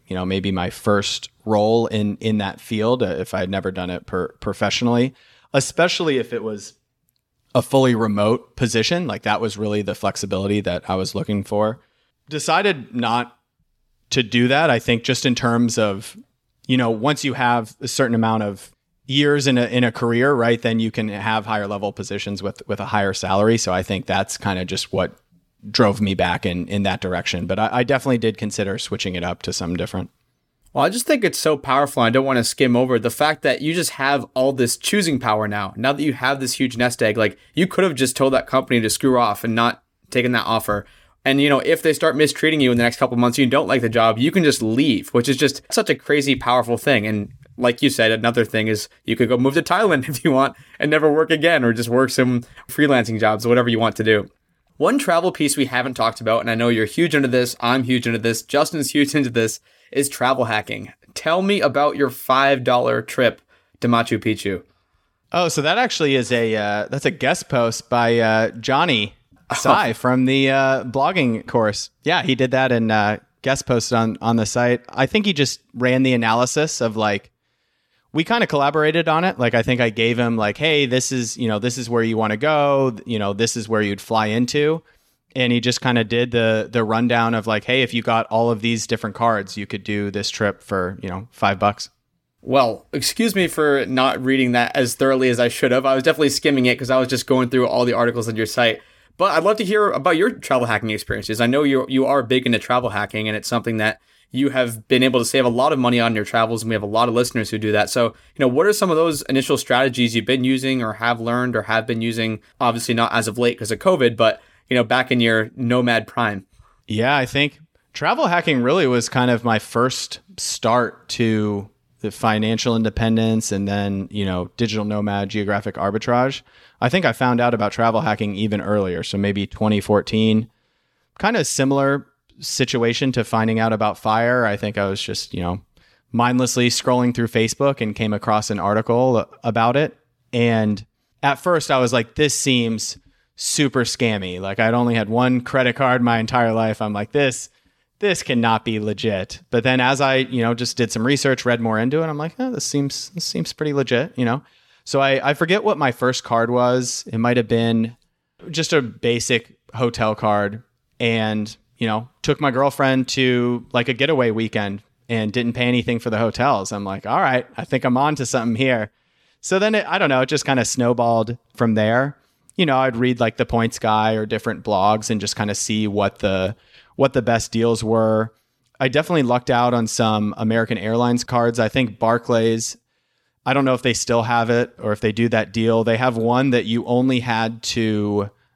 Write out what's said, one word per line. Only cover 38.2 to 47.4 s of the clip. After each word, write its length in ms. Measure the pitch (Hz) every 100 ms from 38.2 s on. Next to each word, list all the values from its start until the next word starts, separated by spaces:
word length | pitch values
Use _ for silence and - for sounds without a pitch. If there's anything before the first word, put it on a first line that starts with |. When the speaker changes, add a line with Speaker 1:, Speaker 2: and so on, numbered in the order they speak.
| 135
Speaker 2:
that 120 | 131 -
company 340 | 131 135 120
to 120 | 110
screw 260 | - 135 127
off 260 | 117 104
and 120 | 117 113
not 280 | 117 - _ _ _
taken 220 | 131 123
that 120 | 123 -
offer. 400 | 113 - 104 - _ _ _ 135
And, 140 | 139
you 80 | 147
know, 120 | 135
if 220 | - 160
they 120 | 165
start 240 | 147 160 143
mistreating 420 | 151 - 156 156
you 100 | 127
in 80 | 120
the 60 |
next 140 | 120 -
couple 160 | 131
of 60 | 120
months, 180 | 120 120
you 80 | 131
don't 220 | 135 113
like 140 | 127
the 60 | 117
job, 300 | 113 113 110
you 120 | 143
can 140 | 190
just 180 | 156 -
leave, 460 | 110 117 147 101 -
which 160 | 123 120
is 80 | 131
just 240 | 143 - -
such 180 | - 208
a 60 | -
crazy, 400 | - 147 139 131
powerful 420 | 123 123 113 117
thing. 300 | - 127 104
And 240 | 107 101 -